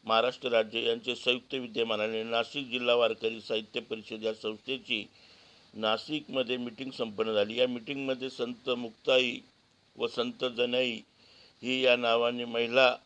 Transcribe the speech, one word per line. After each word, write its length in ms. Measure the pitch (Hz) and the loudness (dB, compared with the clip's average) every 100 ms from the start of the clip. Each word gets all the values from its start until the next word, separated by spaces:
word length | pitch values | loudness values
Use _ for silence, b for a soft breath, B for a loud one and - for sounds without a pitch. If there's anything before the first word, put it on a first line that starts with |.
महाराष्ट्र 440 | 113 113 120 127 127 | 2 2 2 0 0
राज्य 300 | 117 110 113 117 | 2 2 -2 0
यांचे 260 | 117 120 | -2 -4
संयुक्त 400 | 120 - 123 - | -4 0 -2 -2
विद्यमानाने 680 | 135 123 110 113 107 107 110 | -8 -6 -2 0 0 0 -2
नाशिक 460 | 113 117 117 143 131 | -2 -2 -2 -6 -6
जिल्हा 260 | 123 120 | -4 2
वारकरी 460 | 120 117 113 113 113 | 4 4 2 -4 -4
साहित्य 400 | - 110 107 120 | -4 -4 -4 -10
परिषद 440 | 113 113 104 110 | -8 -12 -10 -6
या 80 | 110 | -4
संस्थेची 760 | 110 110 107 - 131 - 113 98 B B B B B B | -4 -8 -8 -8 -10 -4 -6 -6 B B B B B B
नाशिकमध्ये 840 | 107 110 110 - 151 151 131 120 127 | -4 0 0 -2 -8 -4 -4 -2 -2
मीटिंग 340 | 120 110 135 | -4 -8 -12
संपन्न 440 | 131 117 104 110 | -6 -6 -2 0
झाली. 260 | 107 104 117 | 2 2 2
या 80 | 127 | 0
मीटिंगमध्ये 640 | 123 113 139 135 127 131 | 0 -6 -6 -4 -4 -6
संत 400 | - 123 123 - | -6 -6 -6 -4
मुक्ताई 680 | 123 117 - - 131 127 127 - _ _ _ _ - | -4 -4 -6 2 4 4 -2 -12 _ _ _ _ -6
व 80 | 117 | -4
संत 380 | - 120 117 | -2 -4 -2
जनाई 560 | 127 117 123 123 127 113 - B B B B _ | -4 0 0 2 0 -2 -12 B B B B _
ही 220 | 120 131 | -2 2
या 120 | 127 123 | 4 4
नावाने 480 | 120 117 120 120 | 4 4 4 0
महिला 520 | 120 117 117 123 127 123 | -4 -2 2 6 6 4